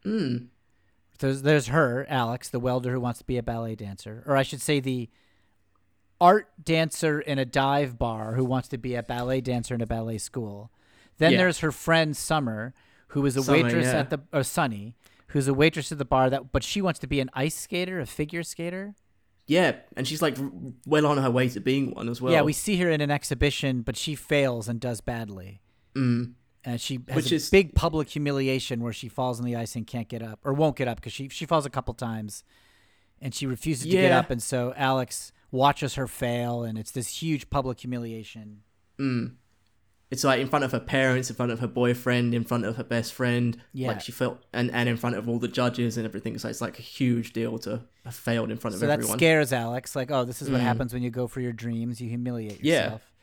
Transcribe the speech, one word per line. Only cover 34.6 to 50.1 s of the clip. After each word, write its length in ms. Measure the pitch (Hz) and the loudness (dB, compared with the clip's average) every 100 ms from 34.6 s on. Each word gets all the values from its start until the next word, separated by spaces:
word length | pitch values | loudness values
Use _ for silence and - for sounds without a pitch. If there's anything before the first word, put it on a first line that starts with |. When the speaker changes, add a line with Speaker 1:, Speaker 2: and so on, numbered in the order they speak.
| 123 127 | -2 0
Speaker 2:
Alex 560 | 131 131 127 - - _ _ | 0 2 0 -6 -12 _ _
watches 420 | 131 139 143 139 | 4 4 4 -2
her 140 | - 123 | -4 -6
fail, 560 | - 127 120 120 120 | -2 -2 0 -2 -2
and 120 | 117 110 | -4 -6
it's 140 | 107 | -6
this 320 | - 117 - | -8 -8 -6
huge 260 | 160 147 - | -2 -2 -2
public 300 | 147 131 120 | -2 -2 -4
humiliation. 800 | 127 123 117 113 104 113 107 104 _ _ _ _ | -6 -6 -6 -10 -12 -16 -18 -20 _ _ _ _
Speaker 1:
Mm. 380 | 139 123 120 - _ _ _ _ _ _ _ | -2 0 -4 -8 _ _ _ _ _ _ _
It's, 120 | 135 | 0
like, 180 | 143 131 | 2 4
in 80 | 131 | 2
front 160 | 147 | 2
of 60 | 135 | 2
her 60 | 127 | -2
parents, 500 | - 135 131 127 127 | 0 2 4 4 0
in 60 | 117 | -2
front 140 | 123 | -2
of 80 | 117 | -2
her 60 | 120 | -2
boyfriend, 640 | - 123 123 123 123 120 | 2 2 2 2 2 2
in 100 | 120 | 0
front 200 | 113 120 | 0 0
of 120 | 104 113 | -2 -4
her 80 | |
best 280 | 117 117 113 | -2 -2 -2
friend. 440 | - 127 120 120 117 - | -2 0 2 2 -2 -8
Speaker 2:
Yeah. 160 | 135 127 | -6 -4
Speaker 1:
Like, 120 | 104 | -4
she 100 | - | -6
felt, 320 | 120 127 123 _ | -2 -2 -2 _
and, 180 | - 123 | -2 -2
and 180 | 120 120 | 0 0
in 80 | 117 | 0
front 200 | 123 107 | -2 -2
of 120 | 113 | -2
all 120 | 117 | -2
the 80 | 117 | -2
judges 480 | - 123 120 120 110 | 0 0 2 -2 -2
and 100 | 113 | -4
everything. 320 | 98 117 113 | -6 -6 -6
So 100 | 113 | -6
it's, 120 | 113 | -6
like, 180 | 117 - | -8 -8
a 40 | |
huge 500 | 117 - 127 120 113 | -16 -2 2 2 0
deal 260 | - 113 113 | -4 -4 -4
to 220 | 101 110 120 _ | -6 -8 -8 _
have 100 | - | -14
failed 360 | 120 - 117 113 | -8 -2 0 0
in 40 | 110 | -4
front 180 | 117 | -4
of 60 | 95 | -2
Speaker 2:
So 60 | 117 | 0
that 80 | 147 | 0
Speaker 1:
everyone. 180 | 113 117 | 0 2
Speaker 2:
scares 340 | 165 160 143 | 4 6 4
Alex. 440 | 127 117 123 - 143 | 0 -2 -4 -6 -6
Like, 140 | 131 | -2